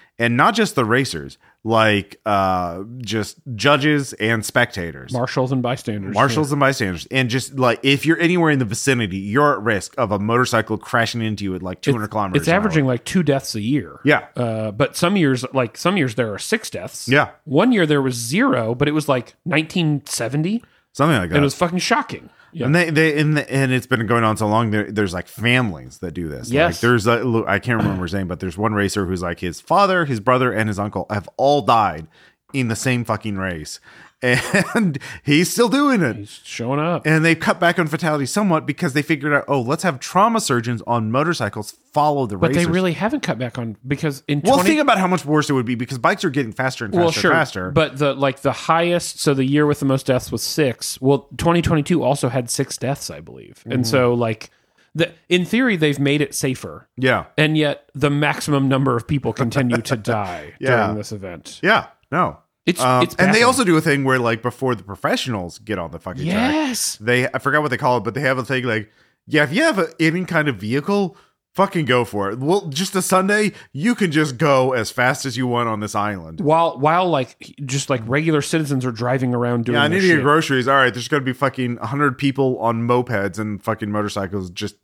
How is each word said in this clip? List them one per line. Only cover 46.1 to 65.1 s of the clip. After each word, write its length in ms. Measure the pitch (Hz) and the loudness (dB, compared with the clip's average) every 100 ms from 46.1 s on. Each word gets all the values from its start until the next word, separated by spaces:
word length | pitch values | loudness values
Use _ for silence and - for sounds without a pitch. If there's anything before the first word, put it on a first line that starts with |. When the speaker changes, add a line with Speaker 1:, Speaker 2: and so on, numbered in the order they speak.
| 196 | 0
Speaker 1:
are 60 | 180 | -2
getting 220 | 135 117 | -2 -4
faster 320 | - 131 - | -4 -4 -4
and 80 | 110 | -2
faster 60 | 175 | 2
Speaker 2:
Well, 80 | 170 | 2
Speaker 1:
and 60 | |
Speaker 2:
sure. 160 | 127 175 | 2 2
Speaker 1:
faster. 400 | 160 143 95 92 | 2 0 -4 -2
Speaker 2:
But 280 | 147 156 139 | 0 0 0
the, 160 | 143 | -2
like, 260 | 131 139 131 | 0 0 0
the 120 | 139 | -2
highest, 680 | 120 - 165 175 175 - - | -2 0 2 2 0 -2 -2
so 140 | 156 | 0
the 100 | 135 | 2
year 220 | 131 147 147 | 2 4 2
with 120 | 143 | 2
the 80 | 139 | 0
most 200 | 131 - | 0 2
deaths 260 | 123 - | -2 -2
was 100 | 113 | -6
six. 580 | - - 139 - - - | -4 0 0 -2 -8 -2
Well, 280 | 131 135 - 123 | 2 2 -2 -2
twenty 260 | 165 170 | 2 2
twenty-two 400 | 165 160 143 170 | 2 2 2 0
also 260 | 120 143 131 | 2 0 -2
had 220 | 127 120 | -2 -4
six 260 | - 139 - | -4 -4 -6
deaths, 340 | 120 143 - | -6 -6 -8
I 100 | 73 | -14
believe. 420 | - 64 53 - - | -16 -20 -20 -18 -4
And 80 | |
Speaker 1:
Mm-hmm. 100 | 131 | -2
Speaker 2:
so, 300 | 113 135 123 | 2 2 4
like, 360 | 120 117 110 - _ _ _ _ 151 | 2 0 -4 -10 _ _ _ _ -2
the, 160 | 165 - - | -2 -4 -2
in 160 | 180 | 0
theory, 320 | 170 226 262 185 | 2 2 2 2
they've 240 | 151 135 | 2 2
made 200 | 139 147 | 2 2
it 120 | 139 | 0
safer. 540 | - 139 127 90 73 - - | -2 -4 -4 -8 -14 -16 -2
Speaker 1:
Yeah. 300 | 131 110 - - | 2 2 0 0
Speaker 2:
And 200 | 151 156 | 2 2
yet 320 | 147 139 _ | 0 -2 _
the 160 | 143 143 | -2 0
maximum 580 | 143 147 147 - 139 135 | 2 0 -2 0 0 2
number 280 | 135 135 120 | 2 2 0
of 100 | - | -2
people 260 | 143 117 | -2 -2
continue 440 | - 120 139 123 117 | -2 -2 0 0 0
to 160 | - 120 | -2 -4
Speaker 1:
<laughs> 0 | |
Speaker 2:
die 580 | 104 110 95 87 76 - | -2 -4 -4 -8 -12 -6
Speaker 1:
Yeah. 280 | 131 120 101 | 0 2 0
Speaker 2:
during 100 | 107 | -2
this 140 | 104 | -8
event. 480 | 104 92 85 - - | -10 -12 -14 -16 -4
Speaker 1:
Yeah. 240 | 175 214 - _ _ | 2 2 0 _ _
No. 280 | 156 131 - _ _ - | -2 -2 -4 _ _ -2
Speaker 2:
It's, 160 | 185 | 2
Speaker 1:
Um, 200 | 127 127 | 4 4
Speaker 2:
it's 120 | 120 | 2
Speaker 1:
and 140 | - 190 | 2 2
they 100 | 214 | 4
Speaker 2:
baffling. 40 | |
Speaker 1:
also 200 | 240 254 | 4 4
do 120 | 196 160 | 4 4
a 20 | |
thing 240 | 160 143 | 4 2
where, 140 | 131 131 | 2 2
like, 240 | 117 113 | 2 -2
before 320 | 123 - 131 | -4 -4 -2
the 80 | 113 | -4
professionals 760 | 95 95 151 | -6 -6 -2